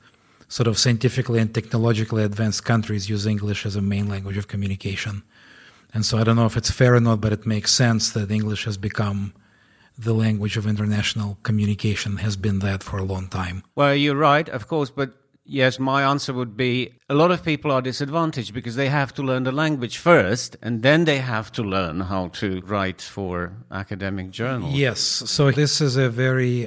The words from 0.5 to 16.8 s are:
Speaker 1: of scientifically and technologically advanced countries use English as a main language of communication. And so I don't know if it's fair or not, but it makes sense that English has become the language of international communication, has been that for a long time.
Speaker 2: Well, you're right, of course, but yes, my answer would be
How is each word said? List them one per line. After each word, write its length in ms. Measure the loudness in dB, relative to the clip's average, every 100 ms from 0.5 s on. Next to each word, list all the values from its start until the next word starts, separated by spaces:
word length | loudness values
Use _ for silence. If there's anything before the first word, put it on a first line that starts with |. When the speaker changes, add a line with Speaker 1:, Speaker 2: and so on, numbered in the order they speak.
| 0 0
Speaker 1:
of 120 | 2
scientifically 640 | 2 2 2 0 0 2
and 120 | 2
technologically 720 | -2 -2 0 2 2 0 0
advanced 420 | 0 0 -2 -2
countries 440 | 0 0 0 -4 -2
use 180 | -2 0
English 380 | -2 -2 -4 -4
as 80 |
a 80 | -2
main 260 | 0 0 -2
language 280 | -4 -6 -6
of 100 | -6
communication. 760 | -4 -4 -4 -4 -6 -6 -8 -12 _ -20 -20 -20 -20 _
And 100 | -4
so 140 | 0 2
I 60 |
don't 120 | 4 4
know 100 | 4
if 100 | 2
it's 140 | -2
fair 240 | 4 6
or 60 | 6
not, 200 | 6 2
but 120 | 0
it 140 | 0 -2
makes 260 | -2 0
sense 380 | 2 4 2 0
that 180 | -2 -2
English 340 | -2 -2 -4
has 120 | -6 -6
become 560 | -4 -2 -2 -4 -6 -10 _ _ _ _ _ -8
the 160 | -2
language 440 | 2 2 0 -2 -2
of 100 | -2
international 720 | 0 0 0 -2 -2 -6 -4
communication, 720 | -2 2 2 0 0 -2 -4 -2
has 200 | -2 -2
been 220 | -2 0
that 240 | 0 -4
for 160 | -6 -6
a 60 |
long 240 | -4 -6 -6
time. 340 | -6 -6 -8 -8 2
Speaker 2:
Well, 180 | 2
you're 220 | 4 2 4
right, 320 | 4 4 2
of 180 | -8 -4
course, 240 | -4 -2
but 200 | -4 -6 -8 _ _ -8
yes, 320 | 0 2 2
my 240 | 0 2
answer 300 | 2 0 -2
would 240 | -4 -6 -2
be 380 | 0 0